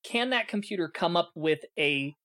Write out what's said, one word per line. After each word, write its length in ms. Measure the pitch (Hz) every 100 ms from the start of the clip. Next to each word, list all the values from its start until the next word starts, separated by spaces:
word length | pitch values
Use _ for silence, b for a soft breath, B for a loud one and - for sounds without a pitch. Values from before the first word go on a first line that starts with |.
Can 260 | - 233 247
that 180 | 247 220
computer 380 | 208 202 196 160
come 300 | - 170 175
up 140 | 170
with 260 | 165 156 151 - -
a 360 | 147 143 139 147